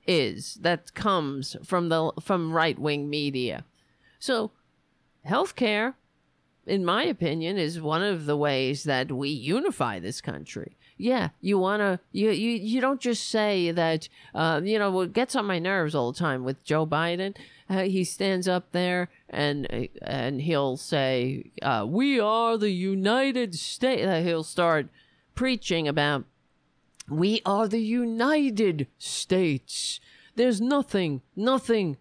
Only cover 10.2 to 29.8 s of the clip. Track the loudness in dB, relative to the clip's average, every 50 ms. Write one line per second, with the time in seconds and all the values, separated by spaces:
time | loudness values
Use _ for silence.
10.2 | -8 -8 -8 -8 -10 -12 -12 -12 -12 -12 -14 _ _ _ _ -4 -2 0 0 0
11.2 | 0 -4 -6 _ -2 0 2 2 2 2 2 2 2 0 0 -2 -4 _ -2 0
12.2 | 2 2 2 2 0 0 -2 -2 -2 -2 -2 0 0 0 0 0 0 -2 -2 -2
13.2 | -2 -2 0 0 2 2 2 2 0 0 2 2 2 2 2 0 -2 -6 _ -20
14.2 | -20 -10 -4 0 0 2 2 2 2 2 2 2 2 2 2 2 0 0 0 0
15.2 | 0 0 0 -2 0 0 0 0 0 0 0 0 0 0 0 0 0 0 -2 -2
16.2 | 0 0 0 -2 -2 -4 -4 -4 -2 0 0 0 2 2 0 0 0 0 -2 -2
17.2 | -4 -4 -6 -10 -14 -20 -20 -14 -6 -2 -2 0 0 2 2 0 0 -2 -2 -2
18.2 | 0 0 0 0 2 0 0 0 -2 _ -2 -2 0 0 0 0 -2 -4 _ _
19.2 | _ -10 -4 -2 0 0 0 -2 -4 -4 -4 -4 -6 -6 -8 -10 -8 -6 -4 -4
20.2 | -2 -2 -2 -2 -2 0 0 2 2 0 -2 -4 -4 -2 0 0 2 2 2 0
21.2 | 0 0 -2 -6 -8 -12 -12 -6 -2 -2 0 0 0 0 0 0 2 2 2 2
22.2 | 2 2 2 2 2 2 2 2 2 0 0 0 0 -2 0 0 2 2 2 2
23.2 | 2 2 0 0 -2 -2 -4 -6 -8 -8 -4 0 0 0 2 2 2 2 2 2
24.2 | 2 2 0 0 -2 -2 0 2 2 4 4 2 0 -2 -8 _ _ _ _ _
25.2 | _ _ _ -2 0 0 0 -2 -2 0 0 0 0 0 2 2 2 2 2 0
26.2 | -4 -8 _ _ _ _ _ _ _ _ _ _ _ _ _ -20 -12 -4 0 2
27.2 | 2 2 2 0 0 0 0 0 0 0 0 0 0 0 0 0 -2 -2 0 0
28.2 | 2 2 4 4 2 2 2 2 2 2 2 0 -4 -6 _ -12 -12 -8 -8 -6
29.2 | -2 0 2 2 2 2 0 -2 -4 -8 -8 -8